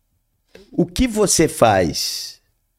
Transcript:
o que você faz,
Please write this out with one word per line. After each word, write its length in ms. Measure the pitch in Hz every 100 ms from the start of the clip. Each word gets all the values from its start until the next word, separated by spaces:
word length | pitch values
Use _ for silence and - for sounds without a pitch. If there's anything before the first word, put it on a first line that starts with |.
| _ _ _ _ _ - _
o 140 | - -
que 220 | - 254
você 400 | 214 202 - 156
faz, 920 | - 117 98 82 - - - - - _ _ _